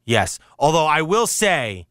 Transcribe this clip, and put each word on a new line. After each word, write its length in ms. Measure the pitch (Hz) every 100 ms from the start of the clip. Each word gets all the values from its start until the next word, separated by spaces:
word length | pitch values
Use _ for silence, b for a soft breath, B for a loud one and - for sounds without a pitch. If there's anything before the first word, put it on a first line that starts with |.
| -
Yes. 320 | 113 95 - b b
Although 280 | 143 165 156
I 160 | 151
will 240 | 156 214 233
say 600 | - 208 165 113 95 87